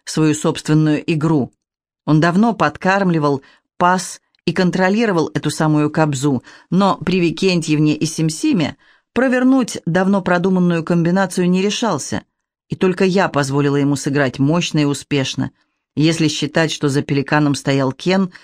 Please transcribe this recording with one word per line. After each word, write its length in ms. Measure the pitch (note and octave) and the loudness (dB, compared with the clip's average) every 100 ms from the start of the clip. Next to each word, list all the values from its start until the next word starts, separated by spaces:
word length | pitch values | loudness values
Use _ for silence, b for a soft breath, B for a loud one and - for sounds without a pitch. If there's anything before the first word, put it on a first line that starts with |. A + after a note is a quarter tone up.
| - | -8
свою 300 | - D#3 D3+ | 0 0 0
собственную 680 | E3 D3 - D#3 D#3 D3 - | -2 -4 0 2 2 0 -2
игру. 400 | D#3+ D#3 D#3 A#2 _ _ _ _ _ - | -2 0 0 -2 _ _ _ _ _ 0
Он 140 | D#3 | 2
давно 340 | E3+ F3 A#3 | 2 2 0
подкармливал 880 | G#3+ D3+ - F#3 G3 F#3 E3 D3 C#3 b b b - | 0 -2 -2 0 0 0 0 0 -2 b b b 0
пас 440 | F3 F#3 - - _ _ - | 2 0 -4 -16 _ _ -4
и 80 | |
контролировал 760 | E3 F3+ F3+ F#3 G#3 A#3 E3+ C#3+ | 0 0 2 0 2 0 0 -2
эту 160 | - D3 | -4 -4
самую 400 | - D#3 D3+ D3 | -2 0 2 0
Кобзу, 540 | D3+ D#3 C3+ D3 B2+ B B B | 0 0 0 0 -2 B B B
но 280 | F3 G3 - | 0 2 0
при 220 | D#3 F#3 | -2 0
Викентьевне 760 | E3+ D#3+ F#3+ F3 D#3 D3+ D3+ D3+ | 0 0 0 0 0 2 2 0
и 100 | D#3 | -2
Симсиме 720 | - D#3+ D#3 D#4 A3+ C3+ - b b b | -2 -4 -2 -2 0 -2 -6 b b b
провернуть 640 | - C4 B3 B3+ C4+ A3+ - - | -2 0 2 2 2 0 -6 -2
давно 360 | E3+ F#3+ G3+ | 0 2 0
продуманную 600 | F#3 F3 F#3 F#3 F3 E3+ | 2 0 2 2 2 0
комбинацию 680 | D#3+ F3 E3 F#3 F#3+ F#3 F3+ | 0 0 2 0 0 0 0
не 120 | F#3 | 2
решался. 640 | G3+ G3 A#3 D3+ - G#2+ - _ _ _ - | 0 -2 -2 -2 -4 -8 -10 _ _ _ -10
И 60 | - | -2
только 280 | F#3 F#3 | 0 2
я 240 | F#3+ F#3 E3 | 2 2 0
позволила 480 | C#3+ C#3 C#3+ C#3+ C#3+ | 0 -2 0 0 2
ему 200 | C#3+ C#3+ | 0 0
сыграть 440 | - C#3+ C3+ - | -2 0 0 0
мощно 400 | C#3 E3+ D#3 D#3+ | 0 0 0 0
и 60 | C#3+ | 0
успешно. 640 | C#3 - C#3+ B2+ - C3 _ _ _ _ - | -2 -2 -2 -2 -4 -8 _ _ _ _ 0
Если 340 | D#3 E3 D#3 | 0 2 0
считать, 420 | D3+ D3 E3+ D#3+ | -2 -4 -2 -2
что 160 | - D3 | -2 -2
за 140 | C#3 | -2
Пеликаном 520 | C#3 C#3+ C3+ D3+ D3 | -2 -4 0 0 0
стоял 380 | C3+ - C3+ C3+ | -2 -2 0 -2
Кен, 400 | C3 F3 F#3+ F#3 B | -2 -2 0 0 B